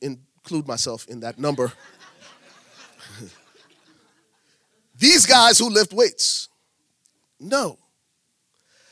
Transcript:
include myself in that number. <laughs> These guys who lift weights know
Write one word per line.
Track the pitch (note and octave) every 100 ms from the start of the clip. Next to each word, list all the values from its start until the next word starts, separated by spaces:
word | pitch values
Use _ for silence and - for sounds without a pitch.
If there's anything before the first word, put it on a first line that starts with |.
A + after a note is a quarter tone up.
include | C#3 B2+ C3 _ - D#3+ C#3+
myself | A#2 - A#2 -
in | A#2+
that | A#2 A#2
number. | D3 C#3+ B2+ - - _ - _ - _ _ _ _ _ - _ - G2+
<laughs> | G2+ - _ _ _ _ _ _ _ _ _ _ _ _ _ _ _ -
These | C4+ E4 -
guys | B3+ A#3 G#3+
who | A#3
lift | G#3 G#3
weights | G3 A#3 - - - - _ _ _ _ _ _ _ _ _
know | F3+ C#4 A3 G2 _ _ _ _ _ _ _ _ _ _ _